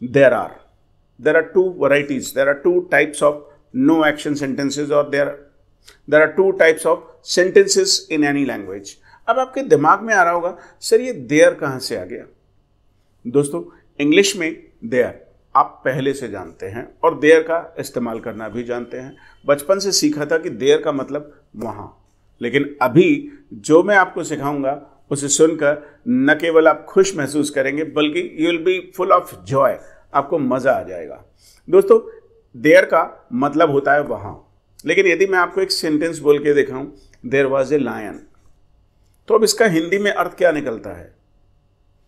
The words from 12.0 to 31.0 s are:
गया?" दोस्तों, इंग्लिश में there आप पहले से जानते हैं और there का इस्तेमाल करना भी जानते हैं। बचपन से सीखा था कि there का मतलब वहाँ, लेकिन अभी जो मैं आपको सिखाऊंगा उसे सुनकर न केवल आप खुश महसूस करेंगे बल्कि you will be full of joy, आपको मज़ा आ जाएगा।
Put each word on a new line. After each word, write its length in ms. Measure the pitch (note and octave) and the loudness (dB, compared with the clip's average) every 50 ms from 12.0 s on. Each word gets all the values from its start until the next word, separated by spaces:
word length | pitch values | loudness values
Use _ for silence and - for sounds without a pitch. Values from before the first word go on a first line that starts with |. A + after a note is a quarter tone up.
| F2+ | -10
गया?" 200 | - A#2+ - - - _ _ _ _ _ _ _ _ _ _ _ _ _ _ _ _ _ _ - | -12 -14 -16 -18 -20 _ _ _ _ _ _ _ _ _ _ _ _ _ _ _ _ _ _ -10
दोस्तों, 380 | A#2+ A#2+ C#3+ C#3+ C#3+ - E3+ E3+ - - _ _ _ _ - | -2 0 0 0 0 -4 -8 -10 -12 -18 _ _ _ _ -2
इंग्लिश 360 | D3 D3 D#3 F#3+ G3+ G3 - | 0 4 4 4 4 2 -2
में 320 | F#3+ D#3+ D#3+ D#3+ - - _ _ _ - | -4 -6 -6 -8 -10 -16 _ _ _ -10
there 260 | A#2 B2 B2 A2+ F#2 - - - _ _ _ _ _ - | -2 0 0 0 -2 -4 -12 -20 _ _ _ _ _ 0
आप 260 | C3+ D3 - - - - | 0 0 0 -4 -6 -6
पहले 280 | C#3 C3 D3 C3 C#3 | -4 -4 -2 -4 -4
से 160 | C3+ - C3 A2 | -4 -6 -8 -10
जानते 380 | G2 G2 F2+ - - _ F#2 | -10 -12 -14 -16 -16 _ -14
हैं 200 | G2 G2+ A#2 - - - _ - | -12 -12 -12 -14 -14 -8 _ -2
और 100 | B3 D#3 | -2 0
there 280 | C3 C#3 D3+ E3 D#3+ | 2 4 6 6 6
का 320 | D#3+ E3 D#3+ E3 E3 - - F#3 | 4 0 -4 -6 -6 -8 -12 -12
इस्तेमाल 420 | F3+ - - B2+ A#2+ A2+ A2+ A2+ | -12 -8 -8 -6 -6 -6 -8 -8
करना 280 | - A#2+ G#2 A2 A2+ A2 | -10 -10 -10 -10 -12 -10
भी 140 | G2+ A#2+ | -10 -10
जानते 340 | B2 A#2 A#2+ A#2+ A#2+ A#2+ - | -8 -6 -8 -8 -8 -10 -12
हैं। 200 | B2+ B2+ C#3 - - _ _ _ _ _ | -14 -14 -16 -18 -20 _ _ _ _ _
बचपन 320 | C#3 D3 C#3+ C#3+ - G3 G3 | 0 0 0 2 0 0 0
से 140 | F#3+ G3 | 0 -2
सीखा 320 | F3 - D#3 D3 D3 D3 D3 | 0 0 0 0 0 -2 -2
था 120 | D3 E3 D#3+ | -2 -2 -2
कि 120 | D#3+ E3 | -2 -6
there 340 | A#2+ G#2 B2 C#3+ D3+ D#3 D#3 | -6 0 4 4 4 4 2
का 80 | D#3+ | -2
मतलब 500 | C#3+ C3+ B2+ C3 C#3 D3 D3 - - _ _ _ - | -4 -4 -6 -6 -8 -10 -10 -14 -20 _ _ _ -14
वहाँ, 520 | G#2 A2+ A2 G#2 G2+ F#2 - - _ _ _ _ _ _ _ _ - | -12 -10 -10 -10 -12 -16 -18 -20 _ _ _ _ _ _ _ _ -8
लेकिन 360 | A#2+ A#2+ A#2+ C#3+ C#3+ C#3+ - - | -6 -2 -2 -2 -2 -4 -2 -2
अभी 500 | - - B2 D#3+ F#3 E3+ D3 C#3 - - - - _ _ | -2 0 2 2 2 2 0 -2 -4 -12 -18 -20 _ _
जो 300 | A#2+ A2 - - D3+ E3+ | -20 -12 0 4 4 4
मैं 140 | F3 G#3 G#3 | 4 4 4
आपको 280 | F#3+ F3+ F#3 - F#3 D#3 | 2 2 2 -2 -8 -8
सिखाऊंगा 800 | - D3+ - C3+ C#3+ D3+ C#3+ C3+ C3 C#3+ - - - _ _ _ - | -8 -8 -6 -6 -6 -4 -4 -4 -4 -6 -6 -10 -18 _ _ _ -8
उसे 180 | D3+ C#3+ C#3+ C#3 | -6 -6 -2 -2
सुनकर 720 | C#3+ - D#3+ E3 E3+ D3+ D3 C#3+ D3+ D3 - - - _ - A#2+ | 2 4 4 4 4 0 0 0 0 -2 -6 -16 -20 _ -4 -2
न 260 | B2 B2+ C3+ C#3+ D#3 | 0 2 2 2 2
केवल 340 | D#3 E3 E3 D#3+ D#3+ D#3+ D#3+ | 2 0 2 4 4 4 4
आप 180 | D3+ D3+ - - | 2 0 -4 0
खुश 280 | - G3 F#3+ - - | 2 2 2 2 0
महसूस 340 | E3 C#3 C3 D3 D3+ C#3+ D3 | -4 -6 -4 -2 -4 -4 -2
करेंगे 340 | - C#3+ C3+ C#3 C#3 D3+ D#3+ | -2 -4 -2 -2 -4 -6 -6
बल्कि 380 | C#3+ - D3+ D3+ D3+ D3+ F3 F3 - - D#3 | -4 -2 -2 -2 -2 -2 -4 -6 -6 -4 -2
you 120 | D#3 E3+ | -2 -2
will 140 | E3+ E3 D#3+ | -2 0 0
be 120 | F#3 F#3 F#3 F3+ - - | -2 -2 -2 -6 -10 -8
full 220 | - F#3 G3 F3+ F3+ | -4 2 2 2 2
of 160 | F3+ - A#2+ F#2 F2 F#2 | 2 -2 -12 -18 -8 -4
joy, 220 | C3+ C3+ C#3 A#2+ F#2+ - - - - _ _ _ - | 0 0 0 0 -2 -6 -12 -20 -20 _ _ _ -4
आपको 240 | C#3+ C3+ - F3 D#3 | -4 -2 -2 -4 -4
मज़ा 340 | C3+ B2 B2+ C3 A#2+ C3+ | -2 -2 -2 0 0 0
आ 100 | A#2 - | 0 -2
जाएगा। 420 | - F#2 F#2 F2 | -4 -8 -12 -12